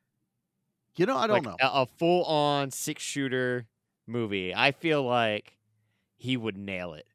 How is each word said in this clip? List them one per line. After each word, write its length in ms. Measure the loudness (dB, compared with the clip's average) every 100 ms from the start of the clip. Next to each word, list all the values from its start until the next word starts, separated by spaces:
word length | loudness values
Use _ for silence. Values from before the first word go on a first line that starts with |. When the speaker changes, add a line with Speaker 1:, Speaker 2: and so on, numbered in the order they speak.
| _ _ _ _ _ _ _ _ _ 0
Speaker 1:
You 100 | 2
know, 100 | 2
I 100 | 2
don't 180 | 2
Speaker 2:
Like, 0 |
Speaker 1:
know. 120 | 0 0 2
Speaker 2:
a, 160 | 2
a 40 | 0
full-on 840 | _ 2 4 4 2 2 2 -2
six-shooter 960 | -6 -8 -6 -6 -4 -2 0 0 -2 -6 _ _ _ -8
movie. 480 | -4 -2 -2 -2
I 180 | 2 2
feel 300 | 2 0 0
like 540 | 2 2 2 -2 -6 _ _ _ _ _ _ _
he 200 | -4 -2
would 200 | -2 -6
nail 380 | -8 -8 -8
it. 120 | -12 -18